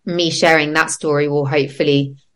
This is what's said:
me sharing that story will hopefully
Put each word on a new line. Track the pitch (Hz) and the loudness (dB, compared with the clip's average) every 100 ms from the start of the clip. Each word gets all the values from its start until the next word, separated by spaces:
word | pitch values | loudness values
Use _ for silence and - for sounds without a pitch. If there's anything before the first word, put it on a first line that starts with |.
| - | -6
me | 175 170 | -2 -2
sharing | 139 170 160 147 | 2 4 4 2
that | 156 160 | 0 0
story | - 156 143 147 | -2 -2 0 0
will | 143 139 | -2 0
hopefully | 147 139 - 151 143 139 - _ | 0 -2 -2 0 0 -2 -10 _